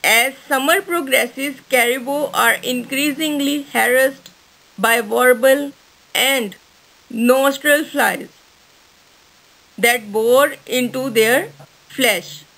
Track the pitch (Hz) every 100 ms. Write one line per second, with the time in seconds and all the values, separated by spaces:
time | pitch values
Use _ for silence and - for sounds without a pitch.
0 | - 226 262 269 - 269 277 370 381 349
1 | 269 262 240 262 277 262 _ 254 240 262
2 | 247 285 294 - 233 - - 247 240 269
3 | 294 277 311 294 277 294 277 240 226 254
4 | 262 269 - _ _ _ _ - 220 233
5 | 214 226 254 240 262 269 285 - _ _
6 | _ - 254 269 214 180 _ _ _ _
7 | _ 233 240 262 277 269 294 294 311 285
8 | 226 - - _ _ _ _ _ _ _
9 | _ _ _ _ _ _ _ - 233 240
10 | 208 208 226 247 294 277 - 247 247 254
11 | 262 220 220 262 381 - - _ _ -
12 | 247 190 - - -